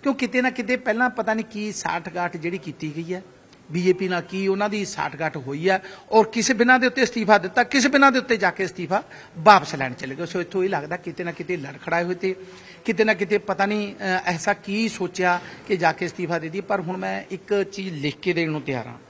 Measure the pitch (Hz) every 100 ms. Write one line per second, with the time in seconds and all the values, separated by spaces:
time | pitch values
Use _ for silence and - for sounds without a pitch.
0 | 285 277 254 254 254 254 220 254 247 220
1 | 247 247 220 220 226 208 214 - - 175
2 | 175 175 175 165 165 185 165 - 156 151
3 | 165 180 190 - - - - 160 180 180
4 | 190 175 170 190 196 196 208 208 190 -
5 | 147 143 156 151 127 147 180 190 - -
6 | - 220 214 233 220 226 240 254 247 254
7 | 240 233 202 285 254 - 240 277 254 277
8 | 277 254 262 226 185 175 190 - 160 196
9 | - - - - 160 196 147 147 131 127
10 | 135 135 165 180 175 190 185 170 151 175
11 | 175 165 175 - - 175 139 143 - 170
12 | 175 180 190 185 - - - - - 190
13 | 214 190 185 208 202 190 196 208 202 -
14 | 196 185 - 170 202 202 - 202 226 -
15 | 180 180 180 180 - - - 190 165 160
16 | 175 - 165 170 160 190 190 202 165 185
17 | 190 196 - 190 - 202 196 - 190 156
18 | 147 - 185 170 160 151 139 131 117 120